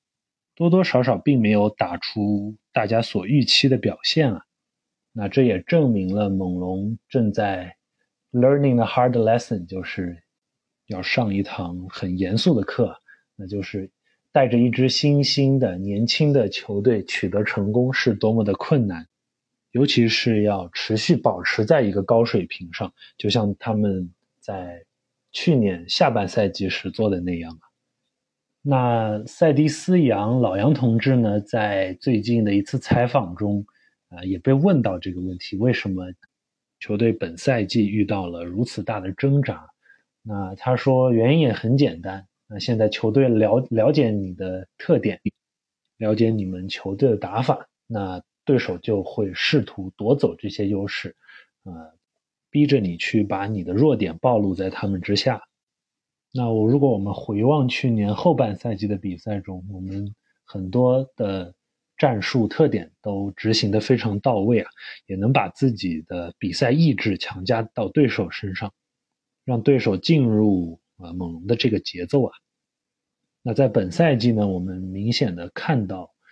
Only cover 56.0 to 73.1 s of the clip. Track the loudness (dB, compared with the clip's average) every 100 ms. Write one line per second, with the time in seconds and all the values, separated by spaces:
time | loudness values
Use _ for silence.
56 | _ _ _ -4 -2 2 2 4 2 0
57 | -2 -6 -6 0 2 2 0 -2 0 0
58 | 0 0 2 2 0 -4 -6 -4 -4 -4
59 | -6 -10 -8 -8 -8 -12 -14 -12 -10 -8
60 | -10 -12 _ _ _ -10 -2 2 2 2
61 | -2 -6 -4 -4 -8 -16 _ _ _ -2
62 | 0 0 -2 0 0 2 2 0 -6 _
63 | -8 -6 -6 -4 -2 0 0 0 2 0
64 | 0 -2 0 2 2 2 0 -10 -20 -18
65 | -12 -2 2 2 0 0 0 0 -4 -6
66 | -8 -10 -10 -8 -6 0 2 4 4 2
67 | -2 -4 -6 -6 -2 -2 -2 -6 -2 2
68 | 2 2 -4 -6 -8 -8 -10 -12 _ _
69 | _ _ _ _ -4 0 4 4 2 0
70 | 2 4 4 4 4 2 0 -8 _ -20
71 | -12 -8 -8 -6 -4 0 0 -2 -4 -10
72 | -2 0 0 -4 _ _ _ _ _ _
73 | _